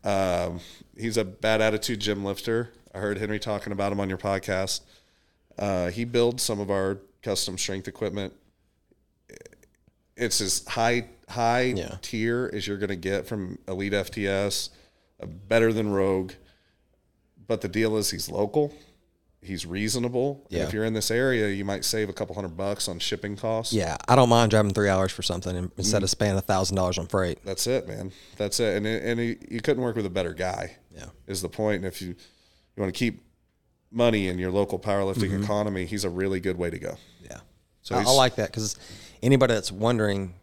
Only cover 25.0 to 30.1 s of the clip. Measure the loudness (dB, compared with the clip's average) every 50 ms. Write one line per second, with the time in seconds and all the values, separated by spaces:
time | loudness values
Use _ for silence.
25 | 2 0 -2 -4 -4 -2 -4 -2 -4 -4 -4 -4 -6 -8 -6 -4 -2 0 2 2
26 | 2 0 0 0 2 2 2 0 2 2 2 2 2 2 2 2 2 2 0 -2
27 | -4 -2 0 0 0 0 -2 -6 -6 -8 -4 -2 0 0 0 0 -2 -4 -10 -8
28 | -10 -10 -12 -16 -20 -20 -6 -4 -4 -2 0 2 2 2 2 2 0 0 -2 0
29 | 0 -2 0 0 0 -2 -2 -6 -10 -10 -8 -2 0 0 2 2 0 -2 -2 -2
30 | -2 -2